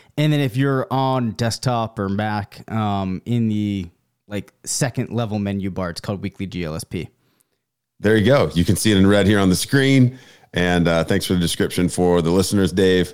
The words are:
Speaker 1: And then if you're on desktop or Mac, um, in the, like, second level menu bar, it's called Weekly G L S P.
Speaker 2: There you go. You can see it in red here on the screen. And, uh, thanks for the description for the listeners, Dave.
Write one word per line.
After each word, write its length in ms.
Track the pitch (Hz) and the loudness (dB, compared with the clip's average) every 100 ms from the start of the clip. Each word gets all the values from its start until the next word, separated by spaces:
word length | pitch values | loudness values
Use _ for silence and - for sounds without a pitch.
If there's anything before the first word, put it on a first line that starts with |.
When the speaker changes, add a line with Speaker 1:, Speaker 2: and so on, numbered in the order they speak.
| _ - | _ -4
Speaker 1:
And 160 | 151 | 0
then 60 | 147 | 0
if 180 | 135 117 | 0 0
you're 300 | 139 135 - | 0 0 -2
on 440 | 131 135 131 120 | -2 0 0 -2
desktop 680 | 98 117 - 127 120 110 - | -2 -4 -2 -2 -2 -4 -4
or 100 | 98 | -4
Mac, 580 | 98 107 107 98 - - | -2 -2 -4 -8 -14 -8
um, 500 | 110 107 101 95 90 - | -4 -2 -2 -4 -6 -4
in 220 | 120 113 | -2 0
the, 440 | 107 104 101 87 - _ _ _ | -2 -2 -4 -8 -14 _ _ _
like, 260 | 104 - _ | -10 -10 _
second 480 | - - 131 127 123 | -10 -6 -4 -4 -6
level 260 | 113 113 104 | -4 -4 -4
menu 320 | 101 101 95 | -4 -4 -6
bar, 220 | 92 90 | -6 -8
it's 100 | 85 | -8
called 220 | - 98 | -8 -8
Weekly 240 | 98 - 98 | -8 -8 -10
G 160 | 90 | -8
L 100 | 82 | -8
S 100 | 82 | -8
P. 260 | - 92 76 _ _ _ _ _ _ _ _ _ | -8 -10 -10 _ _ _ _ _ _ _ _ _
Speaker 2:
There 180 | 104 110 | 2 4
you 80 | 104 | 4
go. 240 | 139 80 82 | 4 2 0
You 100 | 85 | 0
can 100 | 90 | 2
see 160 | 110 | 2
it 60 | 101 | 4
in 80 | 98 | 6
red 220 | 101 98 | 4 4
here 100 | 104 | 4
on 120 | 95 | 2
the 60 | 90 | 2
screen. 600 | - 139 135 135 123 127 - - _ - | 0 2 4 4 4 0 -16 -20 _ -2
And, 320 | 87 90 85 | 0 2 2
uh, 160 | 82 | 2
thanks 220 | 82 98 - | 0 -2 0
for 80 | |
the 60 | 92 | 0
description 500 | 82 - 95 - 90 | 0 -2 -2 0 -2
for 320 | - 90 87 | 0 2 2
the 80 | 80 | 2
listeners, 420 | 92 92 104 92 | 2 2 0 0
Dave. 400 | 90 95 92 87 | 2 2 2 0